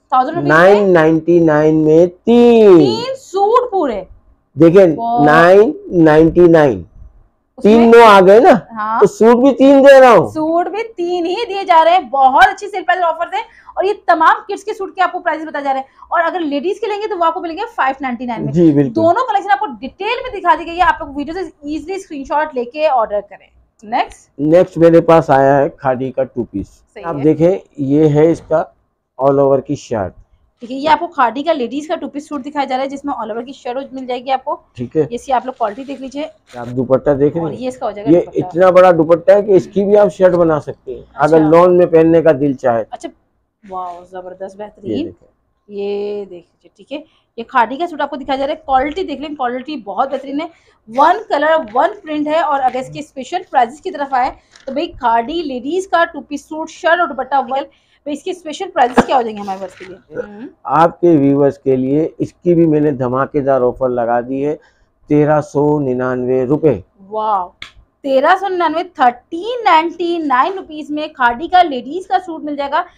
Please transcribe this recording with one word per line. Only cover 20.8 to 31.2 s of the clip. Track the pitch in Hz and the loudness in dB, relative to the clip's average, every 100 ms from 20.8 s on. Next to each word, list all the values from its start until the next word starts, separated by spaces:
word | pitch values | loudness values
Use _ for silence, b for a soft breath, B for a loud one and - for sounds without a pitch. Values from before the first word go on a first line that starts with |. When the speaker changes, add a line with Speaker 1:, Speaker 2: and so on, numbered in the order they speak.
Speaker 1:
आप | 339 320 | -2 -2
लोग | 302 277 | -8 -10
वीडियो | 285 349 | -10 -10
से | 359 - | -12 -12
easily | 294 302 294 381 | -12 -10 -10 -12
screenshot | - 294 269 302 311 | -12 -16 -6 -4 -4
लेके | 254 247 302 311 | -6 -8 -4 -2
order | 262 208 202 | 0 -2 -6
करें। | 202 185 _ _ _ _ | -8 -16 _ _ _ _
Next? | 214 247 415 - _ - | -8 -6 -6 -10 _ -6
Speaker 2:
Next | 151 170 185 160 | 2 4 2 2
मेरे | 165 165 | 4 4
पास | 165 165 151 | 4 2 4
आया | 135 135 143 | 2 4 2
है | 156 | 0
खादी | - 135 123 131 | -2 -4 -4 -6
का | 123 | -6
टू | 131 123 | -6 -6
piece। | 110 98 95 | -8 -8 -12
Speaker 1:
सही | _ _ 214 | _ _ -16
Speaker 2:
आप | 175 147 | -10 -2
Speaker 1:
है। | |
Speaker 2:
देखें, | 151 143 165 190 - - | -2 2 0 0 -6 -10
ये | 135 143 156 | -2 2 2
है | 147 165 | 4 2
इसका | 160 - 160 185 _ _ _ _ - | 0 -2 -4 -4 _ _ _ _ -2
all | 139 139 | 0 2
over | 139 135 131 | 2 0 -2
की | 139 | -10
shirt। | - 117 90 - _ _ _ _ | -6 -6 -6 -10 _ _ _ _
Speaker 1:
ठीक | 226 | -14
है, | 269 | -8
ये | 302 | -2
आपको | 302 339 | -2 -2
खादी | 285 | -2